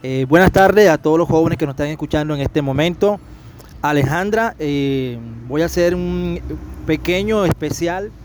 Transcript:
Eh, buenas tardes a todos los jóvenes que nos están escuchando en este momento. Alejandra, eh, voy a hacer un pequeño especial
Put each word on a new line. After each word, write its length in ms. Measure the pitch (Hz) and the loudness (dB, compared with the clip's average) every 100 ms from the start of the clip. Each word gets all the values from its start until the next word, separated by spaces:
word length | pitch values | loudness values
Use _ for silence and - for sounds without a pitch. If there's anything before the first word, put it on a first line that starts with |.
Eh, 260 | 131 131 131 | -4 -4 4
buenas 240 | 160 185 | 6 6
tardes 360 | 190 190 190 202 | 6 6 8 6
a 80 | 151 | 6
todos 220 | 151 160 | 2 2
los 80 | 156 | 2
jóvenes 320 | 160 165 165 | 2 2 0
que 80 | 147 | -4
nos 60 | |
están 160 | 135 147 | -4 -6
escuchando 440 | 156 147 156 151 | -6 -4 -4 -2
en 80 | 147 | -4
este 220 | 135 151 | -4 -2
momento. 560 | 139 135 165 170 202 202 - - - - - - | -2 0 0 0 0 -2 -8 -20 -20 -20 -20 -6
Alejandra, 720 | 143 147 135 160 196 220 226 - | -2 0 0 -2 -2 0 -2 -4
eh, 580 | 151 143 139 135 131 120 117 113 117 | -4 -2 -2 -2 -6 -8 -12 -14 -8
voy 140 | 143 | -4
a 20 | |
hacer 320 | 165 175 175 180 | -2 0 0 0
un 440 | 175 180 175 170 - 156 - - - | -4 -4 -4 -6 -8 -10 -12 -12 -4
pequeño 580 | 156 - 180 208 214 | -4 -2 -2 0 0
especial 680 | 185 - 151 - 170 185 208 - | 0 -2 -4 -4 -4 -4 -8 -14